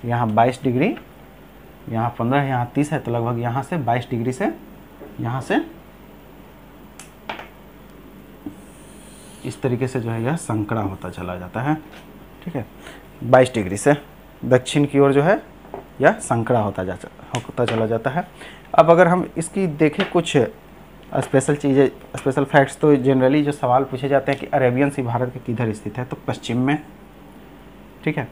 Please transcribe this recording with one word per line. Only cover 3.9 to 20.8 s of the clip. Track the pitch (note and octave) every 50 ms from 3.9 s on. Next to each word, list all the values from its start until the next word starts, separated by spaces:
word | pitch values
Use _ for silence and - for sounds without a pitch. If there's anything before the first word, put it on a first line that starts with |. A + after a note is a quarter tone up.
| A#2+ B2+ A#2+ -
डिग्री | B2+ A#2 A#2 B2
से | B2+ - G3 D#4+ E4 - - - - - - - - - - - - -
यहाँ | A#2+ A#2 B2 C3
से | B2 - G3 D4 E4+ - - - - - - - - - - - - - - - - - - - - - - - - - - - - - - - - - - - - - - - - - - - - - - - - - - - - - - - - - - - - - - - - - - - - - - - - - - - -
इस | B2+ B2 -
तरीके | - C3 B2 A#2+ C3
से | B2+ - C3
जो | A2+ A#2
है | A#2 A2+ A2+
यह | B2+ D#3+
संकरा | E3 - - A2+ A2 G#2 G#2 A#2 A2
होता | G#2 G2 F#2+ F#2 - F#2
चला | F2 - F2+ F2 F2+
जाता | F2+ F2+ F2+ - A2
है, | B2 D3 D#3 D#3 - - - - - - - - - - - - -
ठीक | F3+ D#3+
है। | C3+ G#2 - - - - - - - - - - - B2
बाईस | A#2+ C3 C3 C3 B2 -
डिग्री | A#2 G2 F2+ G2
से | G#2 - C#3+ D3 D3 - - - - - - - -
दक्षिण | - A#2+ B2+ B2+ - - - D3 C#3+
की | C3+ C3+ C#3
ओर | C#3 C#3 C3+
जो | C#3+ C#3+
है | F3 G#3+ D4+ - - - - - - - - - - - -
यह | C3 D#3+ A3
संकरा | A3 - - B2+ A#2 A2+ - B2 A#2
होता | G#2 G2+ - - F#2
जा, | F#2 F2+ - - - - - - - -
होता | B2 A#2 - - - A#2+
चला | G#2+ A#2 A2+ A2
जाता | A2 A#2 A2+ A2+ C3
है। | C3+ E3+ G3+ - - - - - - - - - -
अब | - D#3 D#3+
अगर | E3+ E3+ F#3
हम | E3+ F3 F3+ - - -
इसकी | - E3 - - G3 F#3+ E3+
देखें | C#3+ D3+ D#3+ D3+ D3 - F#3+ -
कुछ | - F3 E3+ - - C#3+ A2+ - - - - - - -